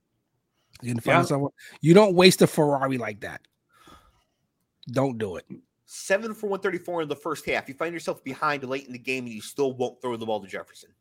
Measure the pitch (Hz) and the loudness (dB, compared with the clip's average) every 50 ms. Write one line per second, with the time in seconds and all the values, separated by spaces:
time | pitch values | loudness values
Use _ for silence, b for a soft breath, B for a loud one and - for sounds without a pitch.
0 | _ _ _ _ _ _ _ _ _ _ _ _ _ _ - - 123 120 120 113 | _ _ _ _ _ _ _ _ _ _ _ _ _ _ -20 -12 -8 -6 -6 -4
1 | - - 147 175 175 - 151 139 143 139 - B B B B B - 151 170 202 | 0 2 2 2 2 2 0 -2 -2 -4 -6 B B B B B 4 8 8 8
2 | 214 202 180 175 180 190 - - 190 - - - 151 147 143 135 135 135 135 123 | 8 8 6 8 8 8 8 8 4 4 4 4 2 2 2 2 0 -2 -2 -2
3 | 113 107 107 98 - 90 71 - - _ _ _ _ b b b b b b b | -4 -6 -8 -10 -12 -12 -12 -14 -18 _ _ _ _ b b b b b b b
4 | b b b b b b _ _ _ _ _ _ _ _ _ _ _ 135 117 131 | b b b b b b _ _ _ _ _ _ _ _ _ _ _ -6 -2 0
5 | 135 139 123 110 110 98 87 80 - - - - - _ _ _ _ _ - - | 0 0 -2 -4 -6 -6 -6 -8 -12 -14 -18 -20 -20 _ _ _ _ _ -18 -14
6 | - - 190 208 226 226 214 - - 202 196 190 196 196 180 170 - - 175 170 | -4 -2 -2 -2 -2 -4 -8 -8 -6 -6 -4 -4 -4 -4 -4 -6 -6 -6 -6 -4
7 | 160 143 143 143 - 170 147 - - 180 135 107 - - 135 - 160 170 170 160 | -4 -4 -6 -8 -6 -8 -8 -6 -4 -4 -2 -2 -4 -6 -8 -6 -6 -6 -6 -6
8 | - 190 160 - - 135 127 - 156 151 147 139 135 123 131 143 139 123 123 123 | -6 -8 -8 -8 -10 -12 -8 -4 -2 -2 -2 -2 -4 -6 -6 -6 -8 -10 -16 -10
9 | 117 131 131 131 123 120 113 104 - - - - 143 135 127 120 127 120 120 - | -8 -6 -6 -6 -6 -8 -12 -12 -14 -10 -4 -2 -2 -2 -2 -2 -4 -6 -6 -6
10 | - 127 120 110 117 110 107 104 95 95 101 95 85 - _ - - - _ _ | -8 -6 -6 -6 -4 -4 -4 -6 -6 -8 -12 -12 -12 -14 _ -20 -20 -20 _ _